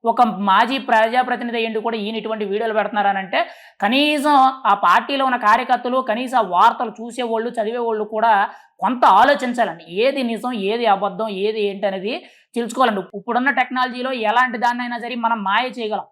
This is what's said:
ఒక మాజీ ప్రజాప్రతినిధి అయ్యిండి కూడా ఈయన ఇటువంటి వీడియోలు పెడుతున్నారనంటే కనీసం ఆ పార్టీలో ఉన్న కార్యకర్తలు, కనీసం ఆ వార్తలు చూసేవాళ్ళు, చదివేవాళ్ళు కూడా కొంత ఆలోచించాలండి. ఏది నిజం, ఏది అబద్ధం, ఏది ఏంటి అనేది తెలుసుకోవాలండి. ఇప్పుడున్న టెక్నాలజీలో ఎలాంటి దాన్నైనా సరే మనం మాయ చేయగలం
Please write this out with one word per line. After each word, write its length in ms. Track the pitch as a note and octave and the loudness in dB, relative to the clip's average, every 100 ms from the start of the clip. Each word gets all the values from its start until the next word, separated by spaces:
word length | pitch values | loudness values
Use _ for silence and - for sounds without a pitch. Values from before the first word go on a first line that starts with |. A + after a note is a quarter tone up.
ఒక 180 | A#3 A3+ | -2 2
మాజీ 560 | A#3+ F3+ G3+ F#3+ A#3 C4+ C4 | 2 2 2 2 2 0 0
ప్రజాప్రతినిధి 680 | A3+ A3+ B3 B3+ B3 A#3+ A#3 | 2 2 0 -2 -4 -4 -4
అయ్యిండి 220 | A3+ A3 | -2 -2
కూడా 180 | A3 A3 | -4 -4
ఈయన 180 | G3+ A3+ | -6 -6
ఇటువంటి 300 | G#3+ A3 G#3 | -6 -6 -4
వీడియోలు 280 | G3+ A3+ | -2 -2
పెడుతున్నారనంటే 680 | A3 G3+ G#3+ G3 F#3+ F#3 C4 E4+ - - _ | -2 -2 0 0 -2 -2 -4 -4 -8 -20 _
కనీసం 520 | G3+ B3+ D4 D4+ D4 C#4+ C4 C4 A3 | 0 2 2 0 2 4 4 2 0
ఆ 20 | G3+ F3+ | 2 4
పార్టీలో 380 | G3+ A#3 C#4 C4 | 4 2 -2 0
ఉన్న 120 | B3 | 0
కార్యకర్తలు, 600 | G#3 A#3 B3 B3 B3 B3+ B3+ | 2 2 2 -2 0 -2 0
కనీసం 280 | G#3+ B3+ B3+ | -4 0 0
ఆ 100 | G3 F3 | 2 4
వార్తలు 360 | A3 A#3 A3+ A3 | 4 4 -6 -6
చూసేవాళ్ళు, 500 | A#3 A#3+ A#3+ A3+ A#3 | -12 -6 -4 -2 -4
చదివేవాళ్ళు 560 | A#3+ G#3+ A#3+ A#3 A3 G#3+ A3 | -4 -4 -4 -4 -4 -4 0
కూడా 180 | A3+ G3+ - - _ _ | 4 4 2 -4 _ _
కొంత 240 | F#3+ B3+ C4 | -2 4 6
ఆలోచించాలండి. 800 | G3 B3+ C#4 B3+ A#3+ G3+ E3 E3 F3+ | 8 6 4 0 -2 -2 -4 -10 0
ఏది 200 | B3 C#4 | 0 0
నిజం, 280 | A#3+ A3 B3+ A#3+ G3 | -4 -4 -6 -4 -4
ఏది 160 | A#3 A3+ G3 | 0 2 2
అబద్ధం, 340 | G3+ F3+ A3 F#3+ G#3 | 0 -4 -6 -2 -2
ఏది 160 | A3 G3+ | -2 -4
ఏంటి 180 | G3 G3 | -2 -4
అనేది 260 | G3 G3 D#4 - _ _ A#3+ | -4 -6 -8 -12 _ _ -6
తెలుసుకోవాలండి. 480 | A#3 B3+ B3+ G3+ F#3 G3+ | -6 2 2 2 -6 -12
ఇప్పుడున్న 300 | - A#3 C4 | -4 0 0
టెక్నాలజీలో 600 | C4 B3 B3+ B3+ B3 B3 | 0 -2 -2 -4 -4 -6
ఎలాంటి 460 | C4 G#3+ A#3 B3+ A#3+ | -2 0 2 2 0
దాన్నైనా 420 | A#3+ A#3+ B3 A#3+ | -2 -2 -6 -8
సరే 160 | A#3+ B3 | -8 -4
మనం 240 | A3+ A#3 | -2 -2
మాయ 280 | G3 G#3 B3+ B3+ | 0 -2 -2 -6
చేయగలం 260 | A3 G3+ - | -6 -6 -8